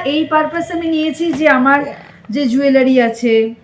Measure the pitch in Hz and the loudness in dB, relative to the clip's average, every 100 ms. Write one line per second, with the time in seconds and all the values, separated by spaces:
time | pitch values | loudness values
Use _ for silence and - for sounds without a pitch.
0 | 269 302 311 311 302 339 339 339 330 320 | 0 -2 0 0 -2 -4 -6 -6 -4 -2
1 | 311 277 339 277 311 254 262 277 - - | -2 -4 -4 0 2 4 2 0 -2 -10
2 | - - - 226 269 254 277 269 262 262 | -20 -20 -8 -2 0 2 2 4 4 2
3 | 233 226 240 226 226 233 | 2 0 0 2 0 -6